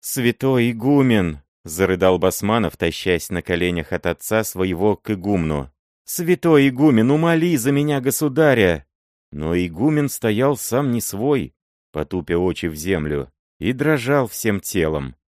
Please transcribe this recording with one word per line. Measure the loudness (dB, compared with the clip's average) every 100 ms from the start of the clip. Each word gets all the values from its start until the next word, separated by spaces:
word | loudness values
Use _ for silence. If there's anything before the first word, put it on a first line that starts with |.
«Святой | -8 -2 0 0 0 2 2
игумен!» — | 0 2 4 4 4 2 -4 _ _
зарыдал | -14 -2 0 4 4 4
Басманов, | 2 0 -2 0 -2 -2
тащась | -4 -4 -2 -2 -2
на | -8
коленях | -4 -2 0 -2 -6
от | -6 -4
отца | -6 -2 -2
своего | -2 -4 -4 0 0 0
к | -4
игумну. | -6 -2 -2 0 -4 -6 _ _ _
«Святой | -12 -8 -2 0 4 6 4
игумен, | 4 4 4 4
умоли | 2 2 2 2 0
за | 0
меня | 0 0 -2
государя!» | -2 -2 -2 2 4 4 4 2 -6 _ _ _ _
Но | -8 -2 -2
игумен | -2 -2 0 0 -2
стоял | -2 -2 0 0 -2
сам | -2 -2 0
не | -2
свой, | -4 -4 0 0 -2 _ _ _ _
потупя | -8 -4 -6 -2 0
очи | 0 -2 -6
в | -6
землю, | -4 -2 -2 -4 -6 _ _ _
и | -6
дрожал | -2 0 0 2 0 0
всем | -2 -2 -2
телом. | -2 -2 0 -2 -6 -12